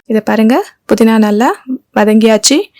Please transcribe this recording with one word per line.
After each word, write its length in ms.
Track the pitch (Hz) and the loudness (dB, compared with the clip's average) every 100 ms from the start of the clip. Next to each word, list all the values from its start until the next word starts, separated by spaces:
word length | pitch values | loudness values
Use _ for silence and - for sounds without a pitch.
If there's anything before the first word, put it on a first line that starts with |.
| - | -6
இதை 100 | 220 220 | -6 -4
பாருங்க, 300 | 214 220 277 415 _ - | -2 0 0 -4 _ -2
புதினா 240 | 220 226 220 214 | 2 2 2 0
நல்லா 220 | 208 262 415 - 262 _ - | 0 -2 -4 -8 -12 _ -4
வதங்கியாச்சு. 580 | 208 220 220 214 - 285 415 _ | 0 2 2 0 0 -2 -4 _